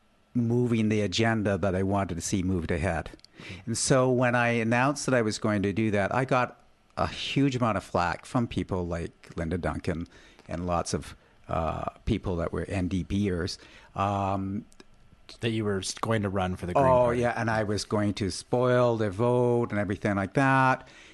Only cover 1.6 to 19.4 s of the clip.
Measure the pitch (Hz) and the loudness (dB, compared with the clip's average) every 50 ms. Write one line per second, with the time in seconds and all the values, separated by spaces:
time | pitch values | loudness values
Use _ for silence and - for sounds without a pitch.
1.6 | 90 98 90 92 95 95 101 98 98 87 87 82 - - - 98 87 92 92 90 | 0 0 0 0 0 0 0 0 0 -2 -4 -6 -4 -2 -2 0 0 0 0 0
2.6 | 80 80 90 82 82 95 82 78 - - - - - - _ - - - 95 87 | 0 -2 -2 0 0 0 -2 -2 -4 -8 -12 -20 -20 -20 _ -20 -18 -16 -16 -12
3.6 | - 120 113 - - - 147 131 127 131 127 120 127 120 120 123 120 120 117 117 | -8 -8 -6 -2 0 2 4 4 4 4 4 2 2 2 2 2 2 2 2 2
4.6 | 113 113 120 120 127 139 147 - - - 127 123 113 107 104 - - 110 107 104 | 2 2 2 2 2 2 0 -2 -2 0 2 2 2 2 0 -2 0 0 0 2
5.6 | 95 101 92 104 110 110 101 101 95 95 - 127 135 127 135 127 123 117 - - | 0 0 0 0 0 2 2 2 0 0 0 -2 0 0 2 0 0 -2 -4 -10
6.6 | - _ _ _ _ _ _ - - - - - - - - 135 135 143 123 123 | -20 _ _ _ _ _ _ -4 -4 -4 -4 -6 -8 -4 0 2 2 2 2 0
7.6 | 123 113 101 95 - - - 92 87 85 80 - - - - 127 120 110 - 95 | 0 0 0 0 -2 -2 0 0 0 0 -2 -4 -6 -6 -4 -2 -2 -2 -2 -4
8.6 | 87 - 101 90 87 85 85 85 85 - - _ - - - 87 82 80 87 90 | -4 -2 -2 -4 -4 -4 -4 -4 -6 -8 -10 _ -20 -14 -8 -6 -4 -4 -2 -2
9.6 | 76 78 76 78 - 95 85 80 85 - - - - - - - - - 82 82 | -2 -4 -4 -4 -4 -4 -4 -4 -6 -10 -12 -18 -20 -20 -20 -20 -14 -10 -8 -6
10.6 | 90 90 87 82 80 - - 80 69 - - - _ _ _ _ - - 85 82 | -4 -2 0 -2 -2 -2 -4 -6 -6 -8 -16 -20 _ _ _ _ -10 -6 -4 -2
11.6 | 82 78 82 82 - - - - - - 113 92 - 104 90 85 82 - - 85 | -2 -2 -4 -4 -6 -8 -10 -6 -2 -2 -2 -2 -2 -4 -4 -2 -2 -4 -4 -6
12.6 | 82 - 98 98 90 87 92 90 80 - 101 98 104 98 90 85 85 98 - - | -6 -4 -4 -2 -2 -2 -2 -2 -2 -2 -2 0 0 0 0 -2 -2 -4 -6 -10
13.6 | - - - - - - - - 98 101 101 98 98 95 98 95 95 98 98 107 | -14 -20 -20 -20 -20 -10 -6 -2 -2 0 0 -2 -2 -2 -2 -2 -4 -4 -6 -6
14.6 | - - - - - - - - - - - - - - - - - 117 113 110 | -8 -10 -16 -20 -20 -20 -20 -20 -20 -20 -20 -20 -20 -20 -12 -6 -4 -2 -2 -2
15.6 | 107 104 101 95 92 - - - - 113 113 110 101 98 95 98 92 90 92 - | 0 0 -2 -2 -4 -6 -6 -4 -2 0 0 0 0 0 0 0 0 -2 -2 -4
16.6 | - - 180 139 135 131 127 123 123 120 120 123 120 120 117 117 113 113 110 107 | -4 -2 0 2 4 6 6 6 4 4 2 2 0 0 0 -2 -2 -2 0 -2
17.6 | 107 98 107 95 - - 110 104 104 104 98 - 104 92 - - - - - 123 | -2 -2 -2 -4 -4 -2 -2 0 0 0 -2 -2 -2 -4 -4 -6 -6 -2 0 2
18.6 | 127 127 123 123 123 120 117 110 110 104 90 98 120 120 123 123 | 2 4 4 4 4 4 2 2 0 -2 0 0 2 2 4 4